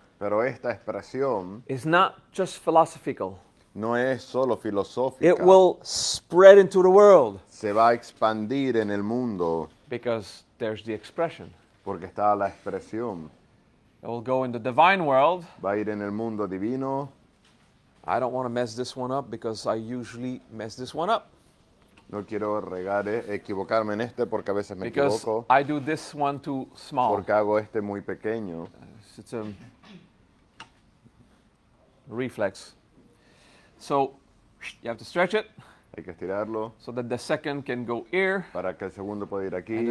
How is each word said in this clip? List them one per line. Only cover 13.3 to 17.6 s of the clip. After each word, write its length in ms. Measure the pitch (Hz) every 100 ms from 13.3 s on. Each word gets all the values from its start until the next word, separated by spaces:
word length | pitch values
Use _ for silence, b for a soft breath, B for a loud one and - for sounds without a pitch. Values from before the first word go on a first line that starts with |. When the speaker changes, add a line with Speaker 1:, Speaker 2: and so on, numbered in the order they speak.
| - _ _ _ _ _ _
Speaker 2:
It 60 | -
will 140 | 117
go 220 | 117 131 127
in 60 |
the 60 | 120
divine 460 | 117 123 170 196 156
world. 380 | 131 147 180 165 -
Speaker 1:
Va 100 | 95
a 60 | 104
ir 120 | 104
en 120 | 104
el 100 | 101
mundo 360 | 104 113 107 101
divino. 640 | 92 107 131 135 135 139 - _ _ _ _